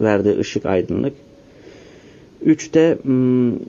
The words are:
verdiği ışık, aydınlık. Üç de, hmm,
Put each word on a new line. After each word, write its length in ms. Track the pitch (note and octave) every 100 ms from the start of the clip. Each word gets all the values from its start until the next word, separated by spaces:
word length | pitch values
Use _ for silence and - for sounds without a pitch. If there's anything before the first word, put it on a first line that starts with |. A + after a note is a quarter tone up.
verdiği 380 | G#2+ G2+ G2+ -
ışık, 260 | - G#2+ -
aydınlık. 480 | F#2+ - F2+ C3 - - - - - - - - - - - - -
Üç 320 | D#3+ D#3 -
de, 240 | D#3+ E3 -
hmm, 500 | C#3 B2+ B2+ B2+ B2 -